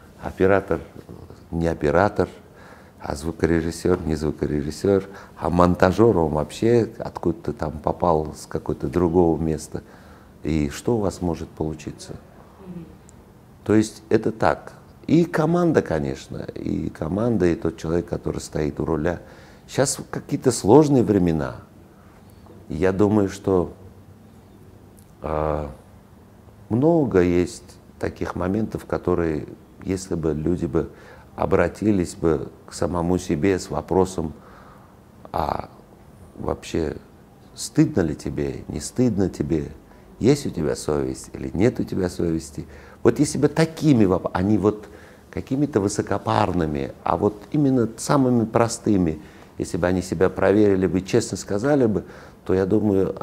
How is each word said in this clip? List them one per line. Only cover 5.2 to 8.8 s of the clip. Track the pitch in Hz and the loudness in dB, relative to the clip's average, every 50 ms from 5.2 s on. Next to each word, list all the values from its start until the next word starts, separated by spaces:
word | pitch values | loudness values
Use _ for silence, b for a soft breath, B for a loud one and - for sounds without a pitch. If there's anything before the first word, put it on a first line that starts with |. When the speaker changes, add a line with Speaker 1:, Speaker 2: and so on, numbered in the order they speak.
| B B B | B B B
Speaker 1:
а | - - 85 | -6 -4 0
монтажер, | 87 87 87 90 87 - 98 95 87 101 113 117 98 | 4 4 6 6 6 4 4 4 6 6 4 6 6
он | 85 82 73 76 | 4 2 2 0
вообще | 76 73 - - - 110 113 120 117 104 - - - | -2 -2 -4 -4 -2 2 4 4 4 2 0 -4 -10
откуда-то | - - - - - 87 82 - - 76 73 | -12 -12 -12 -4 -2 -2 -2 -2 -6 -8 -6
там | - 80 76 78 76 | -6 -6 -6 -6 -4
попал | - 82 80 - 90 87 80 78 78 76 - | -4 -4 -2 0 2 2 2 2 0 -4 -10
с | - - | -14 -12
какого-то | - - 78 - - 76 - | -10 -10 -8 -6 -6 -6 -6